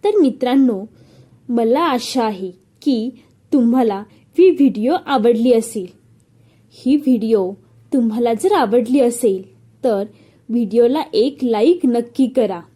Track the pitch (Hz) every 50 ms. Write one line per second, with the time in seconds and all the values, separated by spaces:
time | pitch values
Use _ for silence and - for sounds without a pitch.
0 | - 403 427 427 330 262 - - - 247 247 269 269 247 226 190 202 214 _ _
1 | - _ _ _ - _ _ _ _ - 240 233 233 226 240 285 339 330 269 247
2 | 247 - - 262 226 220 208 185 190 185 180 _ _ _ _ _ - 294 269 226
3 | 214 247 254 - _ _ _ _ _ _ - 285 240 233 233 262 247 226 196 196
4 | 214 _ _ _ _ _ _ - 349 381 339 - 285 262 185 208 214 247 320 359
5 | - - 277 262 208 240 240 220 233 254 247 226 220 - - 220 185 180 - _
6 | _ _ _ _ _ _ _ _ _ _ _ _ _ _ _ - - 254 277 294
7 | 285 269 254 226 208 220 226 208 190 180 196 - _ _ _ _ _ _ - 269
8 | 233 226 214 226 240 233 233 220 - 381 415 359 262 208 208 240 240 226 254 285
9 | 254 240 240 - - 226 190 185 190 - - _ _ _ _ _ - 262 220 196
10 | 202 208 - _ _ _ _ _ _ _ 220 240 233 196 196 233 240 240 262 311
11 | 311 - - - 220 285 - - 262 240 226 208 214 302 359 349 - 269 233 233
12 | 233 240 - - 269 240 262 262 233 196 190 170 - _ _